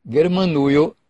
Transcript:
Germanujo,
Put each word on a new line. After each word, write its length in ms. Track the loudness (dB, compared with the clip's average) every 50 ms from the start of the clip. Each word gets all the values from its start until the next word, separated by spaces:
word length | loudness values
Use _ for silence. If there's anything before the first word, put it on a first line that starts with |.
| -14
Germanujo, 880 | -4 -2 0 0 0 0 -2 -2 0 0 0 0 2 2 2 0 0 -4 _ _